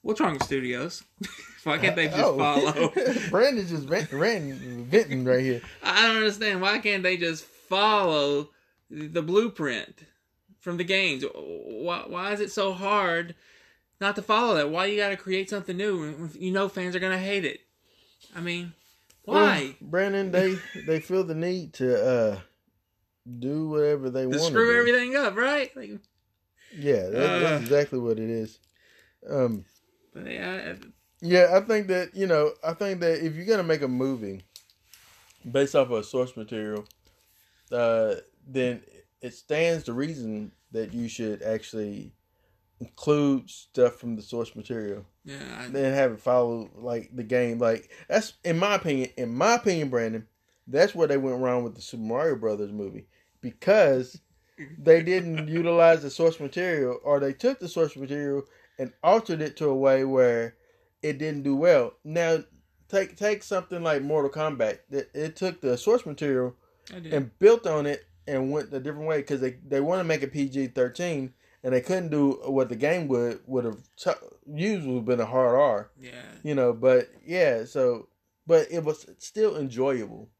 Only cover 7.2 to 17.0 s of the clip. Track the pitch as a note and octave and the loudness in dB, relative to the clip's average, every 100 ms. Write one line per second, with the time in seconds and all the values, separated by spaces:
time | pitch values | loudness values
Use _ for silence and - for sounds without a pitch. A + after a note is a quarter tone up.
7.2 | E3+ D#3+ - _ _ F#3+ G#3 G#3+ F#3 D3+ | -2 -4 -10 _ _ 2 4 4 4 2
8.2 | C#3+ C#3+ D3 _ _ _ _ D3+ D3+ E3 | 2 0 -4 _ _ _ _ -14 -6 -4
9.2 | D#3 F#3+ A#3 - D3 A#2 - - - _ | 2 2 2 -2 -4 -4 -6 -16 -20 _
10.2 | _ _ _ _ - F3 F3+ F#3+ F#3 C3+ | _ _ _ _ -10 -6 -2 0 0 -2
11.2 | C3+ - D2 E2+ - A2 D#3+ F3 - F3 | -6 -8 -12 -12 -12 -8 -6 -6 -8 -8
12.2 | F#3+ G#3 G3+ G3+ G3 F3+ G3 G#3 F#3 E3+ | -6 -4 -4 -2 -2 -2 0 0 2 -2
13.2 | E3+ E3+ _ _ _ _ _ _ G3 G#3 | -4 -12 _ _ _ _ _ _ -4 -4
14.2 | - G#3+ A#3+ F3+ D3 D#3+ G3 G#3 G3+ G3 | 0 2 4 2 0 0 -2 0 -2 -4
15.2 | - F#3+ F#3+ G3+ F3+ F3+ G#3 F#3 D3+ D3 | -4 -4 -4 -8 -6 -6 -2 -2 -6 -8
16.2 | E3 - F#3 F#3+ G3 G3 F3+ F3+ | -12 -8 -2 0 0 -2 -6 -2